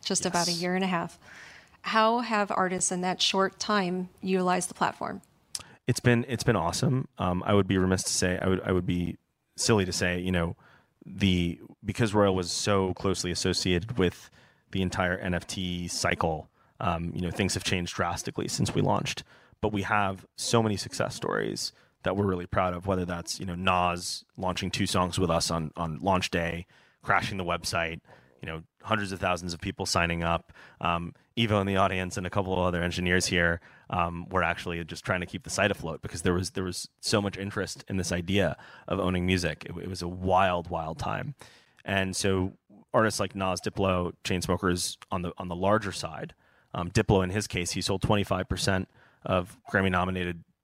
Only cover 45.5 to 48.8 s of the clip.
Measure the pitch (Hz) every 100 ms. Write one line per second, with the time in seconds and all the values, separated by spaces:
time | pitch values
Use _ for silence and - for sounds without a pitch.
45.5 | 87 95 107 101 85 80 78 170 - _
46.5 | _ _ - 87 113 104 101 90 101 101
47.5 | 95 87 98 90 98 - 104 98 92 92
48.5 | 92 - 95